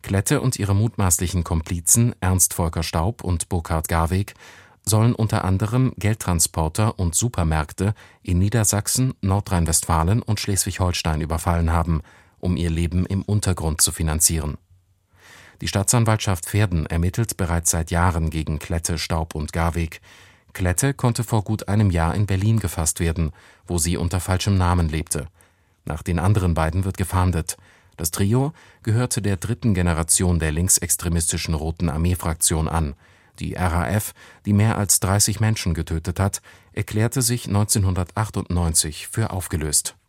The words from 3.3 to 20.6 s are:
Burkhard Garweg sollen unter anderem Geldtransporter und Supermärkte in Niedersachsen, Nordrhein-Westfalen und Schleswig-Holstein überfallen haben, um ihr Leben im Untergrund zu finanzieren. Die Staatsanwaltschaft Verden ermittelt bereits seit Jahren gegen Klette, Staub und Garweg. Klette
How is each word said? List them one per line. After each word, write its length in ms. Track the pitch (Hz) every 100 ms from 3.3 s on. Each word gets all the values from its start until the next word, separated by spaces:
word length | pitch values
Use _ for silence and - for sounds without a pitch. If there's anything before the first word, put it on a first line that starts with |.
| 85 -
Burkhard 400 | 90 - 80 -
Garweg 460 | 82 82 92 101 - - - - _
sollen 320 | - 107 117 -
unter 280 | 110 110
anderem 500 | 92 95 107 123 131 -
Geldtransporter 1000 | 104 110 - 85 - - 78 - 110 -
und 160 | 90
Supermärkte 800 | - 120 - 82 78 76 - 98 107 - _
in 180 | - 87
Niedersachsen, 760 | 98 117 104 104 - - 131 -
Nordrhein-Westfalen 1000 | 98 95 - 90 80 80 - 82 82 113
und 180 | - 104
Schleswig-Holstein 800 | - 95 - - 90 87 82 78
überfallen 540 | 76 82 - 85 82
haben, 280 | 82 85 80 - - _ _
um 160 | 90 80
ihr 140 | 85
Leben 360 | 82 85 90 90
im 160 | 98
Untergrund 600 | - 104 98 87 80 78
zu 100 | -
finanzieren. 640 | - 80 78 - 82 73 - _ _ _ _ _ _ - - - _
Die 80 | -
Staatsanwaltschaft 800 | 101 98 123 113 107 - 92 -
Verden 400 | 101 107 85 76
ermittelt 500 | 85 87 - 110 -
bereits 360 | 87 85 82
seit 200 | 85 82
Jahren 380 | 85 90 82 80
gegen 300 | 78 - 76
Klette, 380 | - 85 - 82
Staub 380 | - 82 80 78
und 160 | 78
Garweg. 480 | 85 82 85 82 - - - - _ _
Klette 400 | -